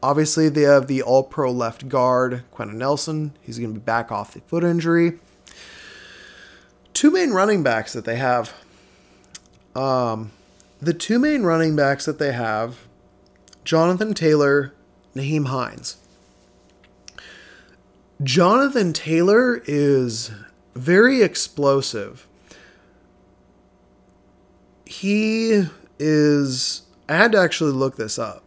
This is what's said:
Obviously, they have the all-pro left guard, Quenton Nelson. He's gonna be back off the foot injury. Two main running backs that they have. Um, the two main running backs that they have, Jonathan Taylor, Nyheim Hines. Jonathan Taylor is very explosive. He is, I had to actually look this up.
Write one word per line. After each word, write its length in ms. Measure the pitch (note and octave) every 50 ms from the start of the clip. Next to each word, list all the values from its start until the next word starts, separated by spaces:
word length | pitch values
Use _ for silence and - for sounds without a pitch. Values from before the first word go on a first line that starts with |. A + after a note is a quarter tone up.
| -
Obviously, 460 | B2+ C#3+ D3 D#3 D3+ - - D#3+ D#3
they 140 | C#3+ D3+ D3
have 240 | C#3+ C#3+ C#3 B2+
the 160 | C3 C#3+ C3 B2
all-pro 480 | A2+ B2+ C3+ C3 C3 - - C#3+ B2+
left 380 | B2 B2 A#2+ A2+ A#2+ - - C3
guard, 540 | C3+ C3+ B2 B2+ B2+ B2 B2+ B2+ B2 B2 A#2+ _
Quenton 280 | - - A#2 G#2 G#2 A2
Nelson. 540 | B2 C3+ C#3+ C#3+ - - D#3 D#3 D3+ D3 C#3 -
He's 180 | _ - A2+ A#2+
gonna 140 | A#2 A2+ A2
be 60 | G#2
back 300 | - - A2+ A#2 A#2 -
off 240 | A2+ G#2 G2+ - -
the 60 | -
foot 240 | - _ - E3+ E3
injury. 540 | F3 E3+ E3+ D#3+ E3 E3+ E3+ E3+ E3+ E3+ - _ _ _ _ _ - - - - - - - - - - - - - - - - - - - - - - - _ _ _ _ _ _ _
Two 180 | - - D4
main 200 | E4 F#4 F4+ D4+
running 320 | A3+ F#3 F#3+ G#3+ G#3+ G3 D#3
backs 300 | C3+ A#2 A2 A2 - -
that 120 | B2 G#2
they 120 | - A2+
have. 380 | A#2+ C3+ B2+ B2 B2 A#2 G#2+ - - - _ _ _ _ _ _ _ _ _ _ _ _ _ _ - _ _ _ _ _ _ _
Um, 580 | B2+ C3 C3+ C3 B2+ B2 A#2 A2+ A2 A2 G#2 - _ _ _ _ _ - _ _ _
the 120 | - D#3+ E3+
two 260 | E3+ - - G#3+ A#3+
main 240 | C4 D4+ D4+ C#4+ A3
running 320 | F3 E3 E3 E3 D#3+ D#3
backs 300 | D3 C#3+ C#3 C#3 C3+ -
that 140 | - D3 -
they 140 | D3+ C#3+ C3
have, 480 | A#2+ A#2+ A2+ A2 G#2+ A2+ A#2+ B2+ - - - _ _ _ _ _ _ _ _ _ _ _ - - _ _
Jonathan 500 | - E3 D#3+ D#3+ E3+ F#3 F3+ G#3+ A3 G#3
Taylor, 600 | - D#3+ D#3+ D3+ D3+ D3 C#3 C#3 C#3+ C#3 C#3 - _ _ _ _ _ _ _ _
Nyheim 320 | C3 C3+ C#3 D#3 D#3 D3
Hines. 500 | B2+ B2+ C3 B2 - - - - - - - _ _ _ _ _ _ _ _ _ _ _ _ _ _ _ _ _ _ _ _ _ - _ - - - - - - - - - - _ _ _ _ _ _ _ _ _ _ _ D3
Jonathan 680 | C3+ B2 D#3+ F3 F3+ G#3 B3+ C#4 C#4 C4+ B3+ G#3 F3 D#3
Taylor 680 | - - D3+ D#3+ D#3+ E3+ F#3 G#3 A3+ B3+ B3+ A#3+ - -
is 640 | - D3 D3 C#3+ C#3+ C#3+ C3+ B2+ B2 A2+ A2 A#2 A2+ A2 G#2 - - _ _ _ _ _
very 480 | B2+ B2+ C#3+ F3 F#3+ A3+ B3+ C4+ C4 G#3+
explosive. 1040 | E3+ - - - - - - C#3+ C#3 C#3 C#3 C3 - - A2 G2+ G2+ - - - _ _ _ _ _ - - - - _ _ _ _ _ _ _ _ _ _ _ _ _ _ _ _ _ _ _ _ _ _ _ _ _ _ _ _ _ _ _ _ _ _ _ _ _ _ _ _ _ _ _
He 800 | - - - - F#3+ G3+ G#3+ A3 A3 A3 A3+ A3+ A3+ A3 G#3 F#3+ D3+ - - - - _ _
is, 840 | D3 D#3 D#3 D3+ D3+ D3+ D3 C#3+ C#3+ C3+ B2+ B2+ - - - - - _ _ _ _ -
I 80 | D3+
had 160 | E3 G#3 A#3 A3
to 60 | G#3
actually 340 | F#3 E3 - - E3 D3+ C#3
look 240 | C3 C3+ C3+ -
this 220 | - A2+ A2 - -
up. 240 | A#2 G#2+ F#2 F#2 _